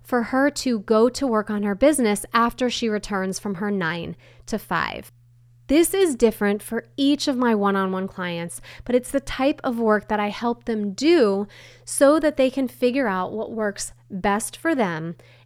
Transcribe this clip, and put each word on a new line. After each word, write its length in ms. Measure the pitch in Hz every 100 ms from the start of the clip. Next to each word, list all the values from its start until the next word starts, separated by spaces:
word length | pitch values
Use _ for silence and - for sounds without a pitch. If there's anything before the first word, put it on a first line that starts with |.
for 200 | - 247
her 260 | 220 262 285
to 300 | 285 262 226
go 300 | 190 220 240
to 180 | 247 277
work 220 | 220 208
on 140 | 208
her 120 | 202 190
business 500 | 285 294 226 202 -
after 360 | 233 233 - 247
she 200 | - 233
returns 500 | 208 - 202 190 185
from 160 | 214 180
her 160 | 208
nine 440 | 202 165 170 165 170 - - -
to 120 | 208
five. 520 | - 170 58 50 - - _ _ _ _ -
This 220 | 285 339 381
is 200 | 370 247
different 460 | 233 214 208 208
for 240 | - 226 - -
each 300 | 277 285 -
of 80 | 247
my 200 | 247 214
one-on-one 520 | 202 196 190 185 190
clients, 540 | - 180 170 170 - - - -
but 80 |
it's 160 | 247 247
the 100 | 277
type 400 | - - 269 302
of 160 | 269 233
work 280 | 226 214 208
that 120 | 214
I 100 | 208
help 360 | 196 233 233 -
them 280 | 214 208
do 540 | 190 285 339 214 196 202 - - -
so 360 | - - 277 311
that 180 | 302 294
they 140 | 262
can 160 | 262 254
figure 400 | - 247 254 247
out 240 | 190 185
what 220 | 214 -
works 380 | 220 208 196 - - -
best 480 | 196 202 202 - -
for 200 | 330 302
them 400 | 196 160 165 170 - -